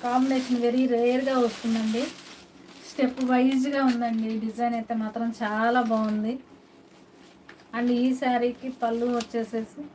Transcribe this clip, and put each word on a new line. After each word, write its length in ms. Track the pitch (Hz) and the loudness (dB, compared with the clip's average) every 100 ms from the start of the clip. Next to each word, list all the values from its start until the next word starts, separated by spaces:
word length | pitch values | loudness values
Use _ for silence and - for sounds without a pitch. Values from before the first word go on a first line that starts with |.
combination 520 | 247 254 262 262 254 247 240 | 2 2 2 2 2 0 2
very 180 | 247 262 | 2 2
రేర్‌గా 420 | 233 240 254 269 262 233 | 4 4 2 2 2 2
వస్తుందండి. 580 | 226 233 226 220 220 294 - - - - - - - - | 0 -2 0 0 -2 -4 -6 -16 -18 -20 -20 -20 -20 -14
స్టెప్ 300 | - 262 262 254 | 0 0 0 2
వైజ్‌గా 500 | 254 262 269 269 277 262 | 4 4 2 0 2 2
ఉందండి 420 | 240 233 226 220 220 220 | 2 0 -2 -2 -2 -4
డిజైన్ 300 | 214 240 233 | -2 -2 -2
అయితే 160 | 220 226 | -4 -4
మాత్రం 240 | 214 226 233 226 | -4 -4 -4 -2
చాలా 400 | 214 214 226 247 226 | -4 0 2 2 2
బాగుంది. 420 | 220 220 214 214 262 - - - - - - - - - - - - - 233 | 0 0 0 -2 -4 -10 -20 -20 -20 -20 -20 -20 -20 -20 -20 -20 -20 -12 -4
And 120 | 240 240 | 0 2
ఈ 60 | 254 254 | 2 0
శారీకి 480 | 269 247 247 240 262 254 | 0 2 0 -2 -10 -4
పళ్ళు 260 | 233 233 240 240 | -2 0 0 0
వచ్చేసేసి 640 | 233 240 226 226 220 - 294 | -2 -4 -4 -6 -6 -12 -16